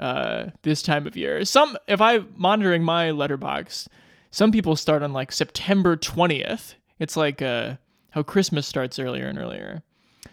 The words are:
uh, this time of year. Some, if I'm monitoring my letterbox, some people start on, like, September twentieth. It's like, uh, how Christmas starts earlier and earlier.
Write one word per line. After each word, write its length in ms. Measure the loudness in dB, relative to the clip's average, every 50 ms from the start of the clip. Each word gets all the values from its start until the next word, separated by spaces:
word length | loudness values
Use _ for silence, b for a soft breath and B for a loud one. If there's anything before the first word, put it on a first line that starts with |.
uh, 460 | -6 -4 -2 -2 -2 -2 -4 -4 -6 -8 -12 _ -2
this 200 | -2 -2 0 0
time 240 | 0 0 0 -2
of 100 | -4 -6
year. 280 | -4 -4 -2 -2 -2 -2
Some, 340 | 2 4 4 4 4 2 -4 -4
if 140 | -2 2 4
I'm 280 | 4 4 4 2 0 -4 -4
monitoring 460 | 0 2 2 2 4 4 2 2 2 2
my 300 | 2 2 2 0 0 0
letterbox, 760 | -2 -2 -2 -2 -4 -4 -4 -4 -6 -6 -8 -12 -12 -12 b b b b b b b b b 0
some 180 | 4 4 6
people 240 | 6 4 4 2 0
start 300 | 0 2 2 2 2 0
on, 80 | -2 -4
like, 180 | -4 -6 -6
September 640 | -4 -4 -4 -4 -4 -6 -2 2 2 4 4 4 2
twentieth. 800 | 2 -2 -4 0 2 4 4 4 2 0 -4 -6 -8 -10 -14 -20 _ _ _ _ -8
It's 180 | -6 -4 0
like, 240 | 0 0 0 0 0
uh, 360 | -2 -2 -2 -2 -2 -4 -8 -10 _ _ _ _ _ _
how 140 | -4 -4 -4
Christmas 420 | 0 2 2 2 2 0 -2 -2
starts 320 | -2 -4 -4 -4 -4 -4 -6
earlier 300 | -6 -6 -4 -4 -6 -6
and 100 | -6 -6
earlier. 460 | -8 -8 -8 -10 -12 -12 -12 -14 -14 b b b b b b b b b